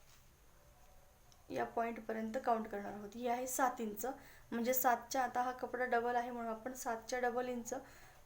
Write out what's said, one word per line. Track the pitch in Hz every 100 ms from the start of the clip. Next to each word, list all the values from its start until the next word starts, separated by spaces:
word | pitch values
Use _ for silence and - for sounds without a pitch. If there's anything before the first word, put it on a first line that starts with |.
| - - - - - - - - - - - - - - -
या | 262
पॉईंटपर्यंत | 233 - 226 226 220 220 220 240 254
काउंट | 226 220
करणार | 202 202
आहोत. | 202 208
ही | 233 247
आहे | 240 254
सात | - 254 247
इंच, | 220 208 247 277 - - -
म्हणजे | 233 233
सातच्या, | 254 254 233 - 269
आता | 247 240
हा | 247
कपडा | 247 247 247
डबल | 247 233 240 247
आहे | 240
म्हणून | 240 226
आपण | 220 254
सातच्या | 262 262 226 226 254
डबल | 247 240 247
इंच, | 247 233 262 - - - -